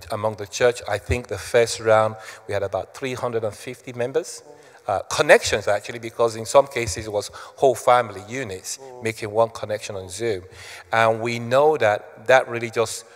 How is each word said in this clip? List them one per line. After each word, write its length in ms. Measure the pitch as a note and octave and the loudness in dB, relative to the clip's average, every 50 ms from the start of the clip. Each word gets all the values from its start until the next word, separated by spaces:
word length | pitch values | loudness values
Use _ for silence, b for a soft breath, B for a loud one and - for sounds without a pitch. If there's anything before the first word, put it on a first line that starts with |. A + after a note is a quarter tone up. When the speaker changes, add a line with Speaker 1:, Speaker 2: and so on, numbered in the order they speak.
| - - | -8 -8
Speaker 1:
among 240 | A#2 G#2+ G#2 A2 G#2+ | -6 -4 -4 -4 -4
the 100 | - G#2 | -6 -10
church, 360 | - - - B2+ B2 A#2+ - - | -8 -2 2 2 2 2 0 -4
I 120 | - G#2 G#2 | -4 -4 -4
think 280 | - - B2 B2 A#2+ | -2 -2 -4 -4 -4
the 120 | - G#2+ F#2 | -6 -10 -10
first 420 | - - - A#2+ A#2 A2+ - - | -4 2 4 4 4 4 0 -2
round, 360 | A2 A2+ A2 A2 A2 A2 A2 - B B B B B | 2 4 6 6 6 4 0 -6 B B B B B
we 80 | - G2+ | -6 -4
had 80 | G2 | -4
about 320 | G2 F#2+ G2 F#2+ - - - | -4 -2 -4 -4 -6 -6 -10
three 200 | - C#3 C3 B2+ | -10 -8 -8 -6
hundred 280 | A2 C3+ B2 A2+ A2+ | -4 -4 -4 -2 -2
and 140 | A2 G#2 F#2+ | -4 -4 -6
fifty 360 | - - C3 A#2+ - - - | -8 -12 -14 -14 -14 -14 -12
members. 520 | A#2+ B2 A#2+ C3+ C3+ D#3+ F3+ - - - - | -6 -6 -4 -2 -2 -4 -4 -6 -12 -16 -18
Speaker 2:
Mm. 60 | - - B B B B B B | -20 -20 B B B B B B
Speaker 1:
Uh, 140 | - G2+ F#2 - - | -2 -2 -2 -2 -4
connections, 560 | - - D3+ D3 F#3+ A#3 - - - A2 F#2+ G#2+ | -2 0 6 6 6 6 6 2 -2 -2 0 0
actually, 300 | G2+ G#2+ - - A#2+ A#2+ | -2 -2 -4 -8 -12 -12
because 380 | A#2 A2+ - - A#2 A#2 G#2+ | -12 -8 -2 0 0 0 0
in 80 | A2+ A2+ | -4 -2
some 200 | - - C#3 C3 | 2 4 4 4
cases 400 | - - B2 A#2 G#2+ - A#2+ G#2+ | 4 0 -4 -4 -4 -6 -8 -6
it 60 | A2 | -4
was 180 | G2+ G#2 G2 - B B B B B | -4 -4 -4 -6 B B B B B
whole 180 | B C#3+ C3+ A#2+ | B 2 2 2
family 480 | - - C3 B2 B2 A#2+ G#2 G2+ G2 G2+ G#2 | 2 4 4 4 4 4 0 -6 -12 -12 -10
units 500 | A#2+ C3+ C3 G#2 F#2+ F#2+ - - - - | -8 -8 -8 -8 -8 -10 -10 -12 -14 -14
Speaker 2:
Mm. 240 | C3+ C3 B2+ B2 | -14 -18 -12 -6
Speaker 1:
making 280 | A#2+ A2+ A2 - A#2 G#2 | -6 -6 -6 -6 -6 -2
one 200 | G#2 A2 A2+ A2+ | 2 2 2 2
connection 460 | - - - G#2 G#2+ G2+ - - G#2 | 0 -6 -8 -6 -6 -6 -8 -8 -10
on 120 | F#2+ F#2 F#2 | -10 -10 -12
Zoom. 360 | F2 G2+ A#2 A#2 G2+ F2+ F2 - B B B B B B B B | -8 -4 -4 -2 -4 -4 -6 -14 B B B B B B B B
And 280 | A2+ A2+ A2+ A2+ A2+ A2 | 2 4 4 4 4 2
we 180 | A2+ A#2+ A#2 A#2+ | -2 -4 -4 -4
know 380 | A#2+ A#2 B2+ C3+ D3 D#3 D#3 - | -2 0 2 4 4 4 4 4
that 480 | A2 G#2 G#2 - - - - - A2 | 4 2 2 2 -2 -10 -20 -6 2
that 220 | - B2+ C3 A#2+ B2 | 4 4 6 4 2
really 220 | A#2 A#2 A#2 A#2 | -4 -6 -6 -4
just 340 | A2+ A#2+ A2 - - - - B B | 0 0 0 0 -2 -10 -14 B B